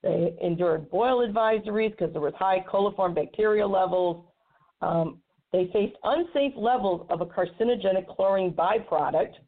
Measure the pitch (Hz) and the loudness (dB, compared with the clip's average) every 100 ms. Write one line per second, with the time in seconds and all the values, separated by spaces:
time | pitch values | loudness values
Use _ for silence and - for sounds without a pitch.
0 | - 160 170 170 180 170 175 160 147 180 | 0 0 0 -2 -4 0 0 0 -2 0
1 | 233 254 240 208 220 220 214 214 220 214 | 2 2 0 0 2 0 -2 -2 -2 -2
2 | 165 165 147 - 190 190 185 196 202 196 | -4 -2 -4 -2 0 0 0 0 0 0
3 | 190 175 - - 214 214 202 190 185 185 | -2 0 -4 0 0 2 2 2 2 2
4 | 180 170 - _ _ _ _ _ 165 165 | 0 -2 -10 _ _ _ _ _ -2 0
5 | 165 170 _ _ _ 180 185 208 202 - | 0 -4 _ _ _ -2 0 0 -2 -2
6 | - 285 339 294 277 - 214 254 202 175 | -2 0 0 0 -2 0 0 0 0 -2
7 | - 170 175 - 180 - 226 240 190 190 | -2 -4 -4 -2 -2 0 0 0 0 0
8 | 185 - 190 196 185 165 170 220 220 156 | -2 -2 2 2 0 0 0 0 0 -2
9 | 139 156 156 - | 0 0 -2 -6